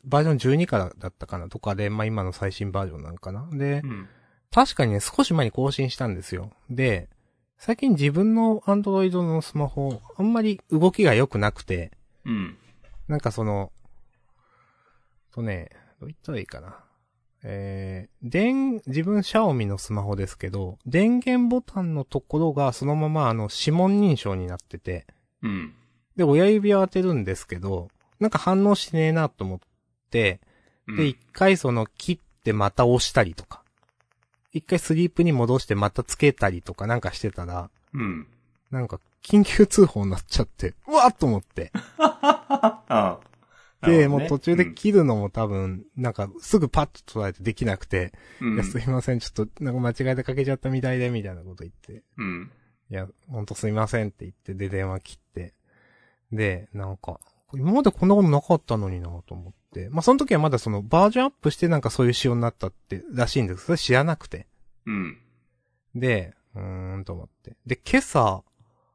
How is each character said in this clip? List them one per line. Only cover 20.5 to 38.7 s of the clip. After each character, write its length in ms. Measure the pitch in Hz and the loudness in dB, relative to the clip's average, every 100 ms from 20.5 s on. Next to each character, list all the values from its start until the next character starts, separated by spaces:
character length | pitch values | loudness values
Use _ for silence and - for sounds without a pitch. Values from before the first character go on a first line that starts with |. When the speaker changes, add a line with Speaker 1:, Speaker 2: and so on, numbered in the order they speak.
Speaker 1:
ど、 260 | 101 92 92 - | -6 -8 -10 -2
電 360 | 151 214 247 247 | 2 2 2 2
源 220 | 254 240 | 2 2
ボ 140 | 247 | 0
タ 200 | - 202 | -2 -6
ン 140 | 175 156 | -4 -4
の 80 | |
と 180 | 135 143 | -4 -6
こ 160 | - 151 | -2 0
ろ 160 | 165 | 0
が 180 | 143 139 | 0 0
そ 140 | 127 139 | 0 -2
の 100 | 151 | 0
ま 140 | 156 | 0
ま 200 | 156 131 | 0 0
あ 40 | |
の 160 | 113 104 | 0 -4
指 200 | - - 160 | -4 0 2
紋 240 | 185 202 | 4 4
認 160 | 202 143 | 4 2
証 200 | 104 95 | -2 -6
に 100 | 90 | -6
な 100 | 87 | -10
っ 20 | |
て 180 | - - | -14 -14
て、 300 | - 90 - _ _ _ | -10 -10 -12 _ _ _
Speaker 2:
う 60 | 113 | -8
ん。 260 | 98 78 - _ _ _ - | -8 -10 -18 _ _ _ 0
Speaker 1:
で、 80 | |
親 240 | 165 147 190 | 4 6 6
指 280 | 214 202 196 | 4 4 4
を 60 | |
当 60 | 190 | 2
て 140 | 190 | 0
る 140 | 185 151 | 0 0
ん 80 | |
で 100 | 95 | -2
す 140 | 92 - | -6 -8
け 100 | 90 | -10
ど、 320 | 98 95 87 _ _ - | -6 -6 -8 _ _ -4
な 80 | 214 | -2
ん 20 | |
か 100 | - | 0
反 260 | - - 302 | 2 4 4
応 100 | 202 | 2
し 180 | - | 0
ね 140 | 165 156 | 0 2
え 40 | |
な 180 | 160 156 | 2 -2
と 140 | - | -4
思 140 | 95 92 | -8 -8
っ 20 | _ _ _ _ _ | _ _ _ _ _
て、 300 | 120 104 92 _ _ _ _ - | 0 0 0 _ _ _ _ -8
Speaker 2:
う 60 | |
ん。 20 | 107 | 0
Speaker 1:
で、 80 | 151 | 0
一 120 | 127 _ | -2 _
回 240 | - 190 190 | 2 4 4
そ 140 | 135 | 2
の 140 | 120 110 - | 0 -2 -6
切 160 | - | -6
っ 60 | 170 _ _ | -6 _ _
て 100 | - | -2
ま 180 | 107 101 | 0 0
た 140 | - 123 | 4 4
押 140 | 123 | 4
し 120 | - | 2
た 120 | - | 2
り 120 | 123 120 | 0 -2
と 100 | - | -16
か、 180 | - _ _ _ _ _ _ _ _ _ | -20 _ _ _ _ _ _ _ _ _
一 120 | 165 | -8
回 160 | - 175 | -2 -2
ス 160 | - 160 | 0 2
リ 120 | 175 | 2
ー 40 | |
プ 100 | - | 2
に 100 | 170 | 2
戻 280 | 139 117 131 | 4 2 2
し 60 | - | 0
て 80 | 101 | 0
ま 160 | 104 | 0
た 120 | - | -2
つ 140 | - - | -6 2
け 160 | 147 | 2
た 160 | 131 101 | 4 0
り 140 | 90 | -2
と 100 | - | -10
か 140 | - 104 | -8 -4
な 80 | 120 | -4
ん 60 | |
か 120 | 95 | -4
し 60 | - | -6
て 100 | 107 | -8
た 160 | - 85 | -8 -10
ら、 240 | 87 87 _ _ | -10 -12 _ _
Speaker 2:
う 40 | 143 | -8
ん。 260 | 107 82 76 _ _ _ _ | -6 -8 -12 _ _ _ _